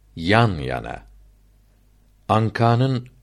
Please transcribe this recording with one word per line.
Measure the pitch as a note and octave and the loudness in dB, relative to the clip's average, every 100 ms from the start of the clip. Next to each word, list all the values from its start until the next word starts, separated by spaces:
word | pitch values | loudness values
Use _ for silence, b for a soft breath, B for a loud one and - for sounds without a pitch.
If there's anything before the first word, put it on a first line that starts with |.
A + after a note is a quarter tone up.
| _ - | _ -6
yan | E2 G#2+ A#2 E2+ | 0 4 2 0
yana. | C2 B1+ A1+ - - - - _ _ _ _ _ _ _ _ _ - | -6 -6 -8 -14 -16 -20 -20 _ _ _ _ _ _ _ _ _ 0
Ankanın | G#2+ A2+ - A#2 A#2 B2 B2+ B2 - | 0 0 0 2 2 0 -2 -8 -18